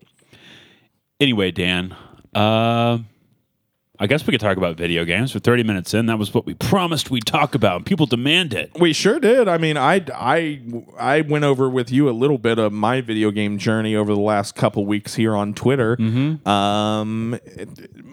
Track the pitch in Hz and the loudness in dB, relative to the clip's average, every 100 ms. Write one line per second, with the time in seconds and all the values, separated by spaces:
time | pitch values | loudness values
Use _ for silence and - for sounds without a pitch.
0 | - _ _ - - - - _ _ _ | -20 _ _ -20 -20 -20 -20 _ _ _
1 | _ - 143 113 92 87 90 90 92 - | _ 0 0 2 0 0 -2 -2 -4 -10
2 | - - - 104 107 110 117 117 117 117 | -20 -20 -8 0 2 2 2 0 0 0
3 | 110 _ _ _ _ _ _ _ _ - | -4 _ _ _ _ _ _ _ _ -6
4 | 104 147 156 135 107 95 90 80 87 85 | 0 0 0 0 0 0 -2 -2 -2 -2
5 | 85 87 131 107 117 120 113 98 85 104 | 0 0 -2 -2 0 2 2 -2 -2 0
6 | 113 113 101 113 - 85 - 196 175 160 | 0 -2 -2 -2 -4 -4 0 0 0 -2
7 | - 127 110 151 147 135 101 87 - 190 | -4 -4 -2 0 0 2 0 0 -2 0
8 | 151 120 131 170 170 92 73 156 170 147 | 0 0 0 0 0 -4 -6 0 2 2
9 | 185 294 214 262 208 170 160 151 135 190 | 0 2 2 4 2 2 0 2 2 2
10 | 151 123 113 160 160 147 117 117 - - | 0 -6 0 0 0 -6 -10 -12 -12 -6
11 | 120 151 156 147 147 131 131 127 117 127 | 0 0 2 2 2 2 2 0 0 2
12 | 143 113 135 135 113 113 107 104 107 127 | 2 2 2 2 0 2 2 2 0 0
13 | 117 110 107 104 104 104 117 110 110 107 | -2 0 0 0 -2 -2 0 0 0 0
14 | 104 104 104 104 98 - 117 107 101 104 | 0 0 2 0 -2 0 -2 0 -2 -2
15 | - - 110 104 104 104 123 135 113 120 | -4 -2 0 2 -2 -2 0 2 0 0
16 | 110 117 143 156 - 101 101 104 107 107 | 0 0 -2 -2 0 0 2 0 0 -2
17 | 107 110 113 120 - - 101 - - - | -4 -4 -6 -8 -10 -16 -16 -16 -20 -20
18 | - | -20